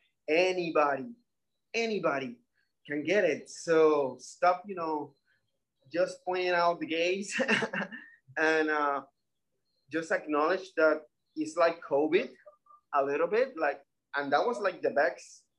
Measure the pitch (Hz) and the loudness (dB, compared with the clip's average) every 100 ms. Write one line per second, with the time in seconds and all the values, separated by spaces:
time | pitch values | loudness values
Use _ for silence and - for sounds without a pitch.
0 | _ _ - 160 185 180 170 151 147 135 | _ _ -2 2 2 0 0 2 2 0
1 | 123 - _ _ _ _ _ 233 226 202 | -6 -14 _ _ _ _ _ -4 -2 -2
2 | 160 139 131 117 _ _ _ _ - 151 | -2 -2 -4 -10 _ _ _ _ -8 -6
3 | 151 208 175 127 - - 175 165 156 147 | 0 2 2 0 -6 -10 2 4 6 4
4 | 135 - - - 175 180 202 180 165 151 | 0 -6 -16 0 2 2 -2 -8 -4 -4
5 | 139 _ _ _ _ _ _ _ _ - | -6 _ _ _ _ _ _ _ _ -2
6 | 185 - 180 185 180 175 175 165 156 165 | -2 -2 -4 -2 0 2 2 0 -2 -2
7 | 175 196 208 - 262 214 226 175 185 233 | 0 -2 -4 -2 0 0 0 -4 -8 -10
8 | - _ _ - 160 160 156 151 147 139 | -18 _ _ -2 2 2 2 0 0 -2
9 | - _ _ _ _ _ _ _ _ 156 | -6 _ _ _ _ _ _ _ _ -6
10 | 160 190 151 147 160 190 - - 156 156 | -4 -4 -2 0 0 0 -4 0 2 2
11 | - _ _ 156 151 175 170 - - 143 | -4 _ _ -8 -6 0 0 0 -2 0
12 | 151 185 254 - - - _ - _ 143 | 2 0 -2 -8 -20 -20 _ -20 _ -2
13 | 139 147 170 220 269 165 147 - - _ | 0 0 0 0 0 -2 -2 -2 -10 _
14 | _ 143 139 143 190 208 196 175 143 120 | _ -6 0 0 0 0 -2 -2 0 2
15 | 160 - - - _ | 2 0 -12 -20 _